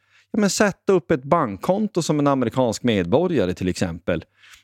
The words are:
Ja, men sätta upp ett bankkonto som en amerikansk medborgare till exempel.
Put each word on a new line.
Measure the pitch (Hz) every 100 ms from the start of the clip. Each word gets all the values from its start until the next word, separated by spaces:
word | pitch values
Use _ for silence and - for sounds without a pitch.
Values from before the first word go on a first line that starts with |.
| _ _ _
Ja, | 220
men | 202
sätta | - 208 - -
upp | 185 -
ett | 156
bankkonto | 135 170 127 101 - 196 214 180
som | 156 151
en | 143
amerikansk | 135 117 131 123 104
medborgare | 123 107 85 123 180 151 90
till | 90 90
exempel. | 87 92 82 - 82 - _ - -